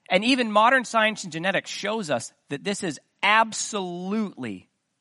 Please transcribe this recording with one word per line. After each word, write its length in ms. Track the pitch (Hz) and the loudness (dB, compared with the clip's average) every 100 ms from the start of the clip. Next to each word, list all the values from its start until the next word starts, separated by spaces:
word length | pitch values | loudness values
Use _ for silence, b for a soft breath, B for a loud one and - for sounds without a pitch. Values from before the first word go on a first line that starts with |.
| - | 0
And 160 | 277 | 2
even 280 | 247 262 233 | 4 2 4
modern 320 | 208 226 262 | 4 6 4
science 400 | 233 226 214 214 | 2 2 2 -2
and 80 | 190 | -8
genetics 360 | 160 180 175 - | -4 0 -2 -2
shows 400 | - 202 220 165 | -8 -4 -4 -2
us 240 | 123 - _ - | -2 -4 _ -10
that 160 | 139 | -8
this 180 | 190 196 | -4 -4
is 180 | 190 131 _ - | -4 -6 _ -2
absolutely 1500 | 196 220 226 202 - 208 185 175 185 220 208 - 123 92 - _ _ _ | 2 4 4 -2 -6 -6 -6 -6 -4 -4 -4 -6 -8 -8 -14 _ _ _